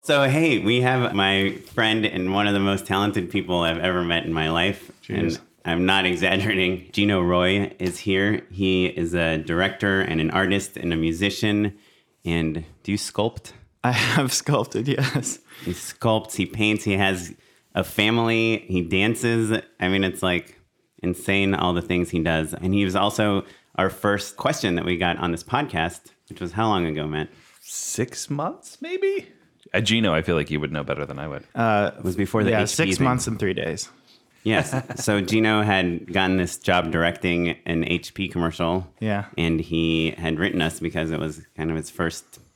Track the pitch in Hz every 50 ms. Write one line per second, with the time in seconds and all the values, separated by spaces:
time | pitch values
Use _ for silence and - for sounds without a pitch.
0 | _ - 151 143 139 135 135 151 160 165 139 104 85 101 120 123 123 123 131 131
1 | 123 117 - 98 98 98 98 98 98 98 95 - - - - - 113 110 110 110
2 | 107 107 - 92 92 92 95 101 104 104 101 98 98 98 98 95 - - 95 98
3 | 101 104 98 104 90 85 - 101 90 87 90 87 85 82 82 82 80 92 90 90
4 | 87 85 85 82 80 80 80 80 78 78 82 85 87 98 98 - - - - _
5 | - - - 82 85 82 82 80 - _ _ _ _ 87 85 87 90 92 95 98
6 | 95 92 90 85 90 92 92 98 104 110 104 95 92 90 92 87 - - - -
7 | 101 104 101 95 90 87 90 87 90 90 95 101 101 - - - 90 92 85 -
8 | - 101 95 95 98 104 107 - - - 95 90 98 95 92 90 90 90 - 92
9 | 85 85 87 87 82 82 80 78 78 76 85 85 92 98 - - - 101 95 95
10 | 95 - 80 80 80 80 80 92 98 92 98 101 95 - - - - 87 82 80
11 | 80 82 80 82 98 101 98 - - 107 104 104 104 104 101 - _ _ _ _
12 | _ _ _ _ _ 85 85 85 82 80 76 82 80 - - _ _ - 98 101
13 | - - - - 107 117 - - - - - - - _ _ _ - 123 123 110
14 | 110 120 113 139 139 127 - - - - 147 120 110 - - - 113 143 135 107
15 | 117 - - 135 123 - - - _ _ - - - 87 90 - - - - _
16 | - 117 110 110 - - - - 95 87 - 107 107 107 107 104 - 107 98 95
17 | 101 98 95 90 87 82 - _ _ _ _ _ _ _ _ - 92 - - -
18 | - - 113 117 117 113 117 113 113 113 113 104 - - 92 90 87 82 - 95
19 | 98 110 120 - - 120 117 117 113 107 113 107 - - _ _ 92 92 95 98
20 | 95 95 90 - - 92 90 87 - - - - _ _ _ _ _ _ _ -
21 | - 90 87 - - - 98 98 98 98 98 80 90 90 90 87 85 - 92 87
22 | 90 87 - 87 80 85 82 80 80 78 82 80 82 92 98 101 101 92 90 95
23 | 95 104 - - 107 104 101 98 - - - - _ _ _ - 92 95 90 -
24 | - 104 101 101 - - - - - 135 151 - - 104 87 85 - 87 90 85
25 | 92 87 85 80 - 87 82 82 - - - 127 147 131 - 85 80 87 - -
26 | _ - _ _ _ _ - - 90 87 87 104 113 113 107 92 87 82 76 73
27 | 76 76 76 76 76 - - - - - - - - - - - - - - -
28 | 123 - - - - - 143 143 151 180 339 - - - - - - 330 359 381
29 | 392 392 392 392 - - - _ _ _ _ _ - - - - 113 104 110 117
30 | 113 101 80 78 80 - 87 80 73 71 78 73 73 71 78 76 71 67 73 71
31 | 73 71 71 67 71 78 71 67 - _ _ - 117 113 107 104 104 92 - -
32 | - 92 90 87 101 95 - 113 107 95 110 107 104 107 - - 160 190 - -
33 | 135 127 127 127 - - 113 107 110 98 95 - - 85 78 95 - - - _
34 | _ _ - _ _ _ _ _ _ 110 113 - 147 - - 131 127 - 120 -
35 | - - 107 101 98 90 107 110 110 110 110 107 104 104 101 95 92 90 85 82
36 | - - 85 95 95 92 95 92 90 85 - - - - 90 87 87 82 82 82
37 | 82 85 85 - - 90 87 85 87 85 80 - - - 85 82 80 - 85 87
38 | - - - - 98 90 - 87 85 82 78 - 85 82 87 92 92 - _ _
39 | 113 110 104 101 98 - - - 82 82 82 80 80 - 80 82 82 82 82 80
40 | 80 80 - - 85 80 80 76 87 101 - 87 87 85 80 - 82 85 - 82
41 | 80 80 82 - 78 78 76 76 78 _ _ - 78 80 80 80 78 - - -
42 | 87 82 80 - - _ - - - _ _